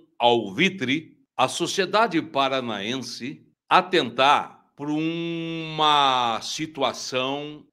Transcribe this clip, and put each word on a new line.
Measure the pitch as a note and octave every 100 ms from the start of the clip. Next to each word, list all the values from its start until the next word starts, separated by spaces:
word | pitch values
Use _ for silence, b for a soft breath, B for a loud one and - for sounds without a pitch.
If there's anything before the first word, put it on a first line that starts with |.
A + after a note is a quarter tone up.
| _ -
alvitre | A#2+ A#2+ G2+ F#2+ F#3 F#3+ B2 D3 - _ _ -
a | B2+
sociedade | - E3 - F#3 G#3 A3+ E3
paranaense | - C3+ C3+ C3+ A#2+ G#2 G#2 C3 A#2 - B2 D#3 _ _ -
atentar | D#3+ F#3 E3+ C3 A#2+ C3+ B2+ E2+ - _ -
por | D3
uma | D3+ D#3+ E3+ E3+ E3 E3 E3 D#3+ D#3 D3+ D3 C#3 B2+ A#2+ A2
situação | - - D#3 C#3+ B2 - - B2+ C3 C#3+ D3 D3+ -